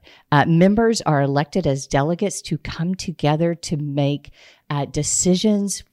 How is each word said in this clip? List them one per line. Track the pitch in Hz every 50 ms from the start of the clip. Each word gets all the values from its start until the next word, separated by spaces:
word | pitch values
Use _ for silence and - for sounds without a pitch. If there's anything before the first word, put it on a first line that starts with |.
| _ - - - _ _
uh, | 147 143 131
members | - 165 165 180 196 208 220 226 226 233 -
are | - - 156 139
elected | 139 139 139 143 143 - - 196 160
as | 156 135 139 -
delegates | - - 139 139 156 175 170 208 190 - - -
to | - 175
come | - - - - - 160 175 190
together | 185 - - 156 - - 147 156 156 170 170 170
to | 165 - - -
make, | 147 151 147 139 143 139 143 143 143 - - - _ - - - _ _ -
uh, | 151 143 139
decisions | - - 151 147 - - - - 180 185 180 - 214 208 202 202 196 - - - _